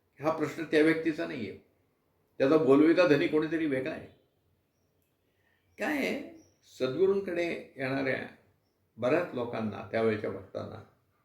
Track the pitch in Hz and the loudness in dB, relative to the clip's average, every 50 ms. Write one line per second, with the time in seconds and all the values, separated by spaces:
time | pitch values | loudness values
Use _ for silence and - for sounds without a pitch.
0 | _ _ _ - 135 156 160 160 151 139 - - 160 - 165 151 151 160 156 160 | _ _ _ -4 -4 -2 -2 0 -2 -4 -4 -8 -6 0 4 4 6 6 4 2
1 | - 165 151 165 165 165 160 127 104 92 - - - _ _ _ _ _ _ _ | 0 -2 -2 -2 -6 -8 -8 -8 -8 -10 -10 -14 -20 _ _ _ _ _ _ _
2 | _ _ _ _ _ _ _ - 131 139 160 156 120 127 139 147 151 165 160 180 | _ _ _ _ _ _ _ 0 2 4 4 4 6 6 6 8 8 6 6 6
3 | 175 156 147 135 175 147 151 156 160 156 170 156 165 147 131 127 - 160 - - | 6 6 4 4 2 2 0 0 0 0 -2 -4 -2 -2 -2 -2 -4 -6 -8 -10
4 | - - - _ _ _ _ _ _ _ _ _ _ _ _ _ _ _ _ _ | -14 -18 -20 _ _ _ _ _ _ _ _ _ _ _ _ _ _ _ _ _
5 | _ _ _ _ _ _ _ _ _ _ _ _ _ _ _ - 311 302 302 277 | _ _ _ _ _ _ _ _ _ _ _ _ _ _ _ -8 -6 -4 -2 -2
6 | 220 - 226 285 330 - - - _ _ _ _ _ _ - - 131 127 131 160 | -2 -2 -4 -6 -8 -12 -16 -20 _ _ _ _ _ _ -6 -4 -4 -2 0 2
7 | 190 190 202 196 196 190 170 170 170 165 151 - - - _ 131 135 127 135 139 | 2 2 2 0 -2 -4 -4 -4 -4 -4 -4 -8 -10 -14 _ -8 -4 -4 -2 -2
8 | 135 135 120 110 110 - - _ _ _ _ _ _ _ _ _ _ _ _ 110 | -2 -2 -4 -4 -6 -10 -16 _ _ _ _ _ _ _ _ _ _ _ _ -4
9 | 117 127 151 170 170 - - 123 120 120 120 113 110 104 98 92 - - - 113 | 0 0 2 0 0 -2 -6 -8 -6 -6 -6 -6 -6 -6 -6 -8 -8 -4 -2 0
10 | 113 113 107 107 - 113 - - - - - 107 101 95 - 107 - - _ _ | 2 2 0 0 -4 -6 -8 -8 -12 -12 -12 -12 -10 -10 -12 -16 -18 -20 _ _
11 | _ _ _ _ _ | _ _ _ _ _